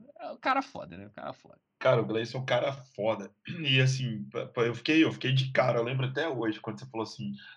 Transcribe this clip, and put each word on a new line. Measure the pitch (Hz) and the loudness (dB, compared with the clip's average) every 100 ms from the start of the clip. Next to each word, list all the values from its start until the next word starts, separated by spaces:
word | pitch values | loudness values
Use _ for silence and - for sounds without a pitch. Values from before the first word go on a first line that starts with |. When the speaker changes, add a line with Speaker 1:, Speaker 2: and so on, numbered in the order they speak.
| - - | -18 -14
Speaker 1:
é | 640 | -14
o | - | -6
cara | 285 269 | -2 -2
foda, | - - - - | -2 -10 -12 -12
né? | 101 | -14
O | |
cara | - 71 | -12 -12
foda. | - - - _ _ | -12 -20 -20 _ _
Speaker 2:
Cara, | 131 120 | 4 4
o | 101 | 4
Gleison | 113 117 127 | 0 -2 -4
é | |
um | - | 0
cara | 120 - | 2 0
foda. | - - - 107 104 - - - | -4 -10 -2 0 0 -4 -12 -10
<clears throat> | 170 | -6
E | 147 131 | 2 4
assim, | 131 131 123 107 101 | 4 2 -2 -4 -6
pa-, | 120 - | -6 -6
pa-, | - | 0
eu | 117 113 | 0 0
fiquei, | - 160 | 4 6
eu | 139 | 6
fiquei | 101 127 | 2 2
de | 131 131 | 2 2
cara, | - 127 117 | 2 4 2
eu | |
lembro | 117 131 131 | 0 -2 -2
até | 139 160 | -2 -2
hoje, | 123 110 110 | -2 -4 -4
quando | 113 104 | -8 -10
você | 135 | -8
falou | 113 | -6
assim, | 107 - 101 101 - | -6 -6 -8 -8 -14